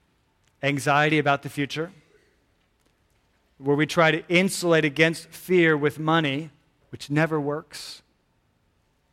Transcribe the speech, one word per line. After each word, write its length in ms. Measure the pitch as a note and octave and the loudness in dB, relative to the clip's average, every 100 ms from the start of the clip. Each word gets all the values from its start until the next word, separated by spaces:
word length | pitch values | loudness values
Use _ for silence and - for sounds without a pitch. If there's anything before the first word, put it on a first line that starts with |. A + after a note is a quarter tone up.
| _ _ _ _ _ _ | _ _ _ _ _ _
anxiety 560 | C#3 C#3+ C3+ C#3+ D3+ D#3 | -4 -2 0 2 2 2
about 240 | D3 C#3+ | 0 -2
the 60 | C#3+ | -4
future, 440 | - C#3 D3 E3 - _ _ _ _ _ _ _ _ _ _ _ _ _ _ _ - | -8 -6 -6 -10 -12 _ _ _ _ _ _ _ _ _ _ _ _ _ _ _ -10
where 180 | C3+ C#3+ | -2 0
we 100 | D3+ | 0
try 240 | - D#3+ | 2 2
to 140 | D#3 - | 2 0
insulate 560 | F3 F#3+ - F3 D#3+ | 0 0 -2 2 2
against 440 | D#3 C#3 D#3+ D#3+ - | 2 2 0 0 -12
fear 480 | - - F#3 E3 D3+ | -14 0 2 4 2
with 220 | C#3+ - | 0 -2
money, 520 | D#3 E3 D3+ C3+ D#3+ - _ _ _ | -2 0 0 -4 -8 -16 _ _ _
which 200 | - - | -16 -4
never 300 | D3 D#3+ D#3 | 0 2 0
works. 600 | C#3+ D3 - - - - _ _ _ _ _ _ _ _ _ _ _ | -4 -6 -10 -18 -18 -20 _ _ _ _ _ _ _ _ _ _ _